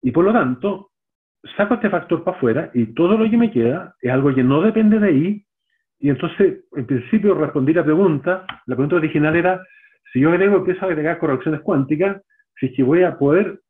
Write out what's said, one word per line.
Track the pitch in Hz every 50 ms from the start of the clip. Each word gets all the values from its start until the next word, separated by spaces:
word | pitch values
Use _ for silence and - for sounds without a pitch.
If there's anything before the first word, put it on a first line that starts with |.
Y | - 123
por | 123 160 175
lo | 202 226
tanto, | 240 151 127 127 127 - 202 196 190 - _ _ _ _ _ _ _ _ _ _ _ _ - -
saco | - 208 208 247
este | 220 214 196
factor | 202 170 - - 175 160 -
para | - 180
afuera | - - 117 110 147 165 - -
y | 123 113 110 120
todo | - 165 175 214
lo | 220 220 220
que | 220
me | 233 233 220
queda | - 127 113 117 135 180 - - _ _
es | - 120
algo | 127 135 135 143 135
que | 131 127
no | 127 139 151
depende | 175 220 214 220 220 214 214 220
de | 208 202
I, | 156 131 156 185 208 208 _ _ _ _ _ _ _ _ _ _ _ _
y | - 143
entonces, | 139 127 - 170 - - 202 175 185 - _ _ -
en | 147 127
principio, | - 139 123 - - - 220 208 208 185
respondí | 151 156 143 - 147 131 139 160
la | 175 156
pregunta, | 147 156 165 202 180 156 139 - 180 185 190 - - - - _
la | - 127
pregunta | 117 139 147 185
original | 175 156 156 - 156 151 156 156
era, | 170 165 180 185 185 185 _ _ _ _ _ _ _ _ -
si | - 127
yo | 139 160
agrego, | 175 180 190 202 202
empiezo | 180 - 185 180 185 196
a | 190
agregar | 170 151 151 160 170 170
correcciones | 170 156 135 131 - 160 156 147
cuánticas, | - - 180 139 135 135 151 151 185 196 196 196 _ _ _ _ _ _ _ -
si | -
es | 127 -
que | - 131
voy | 123 156 175 180
a | 170 -
poder | - 139 143 151 185 214 - - - _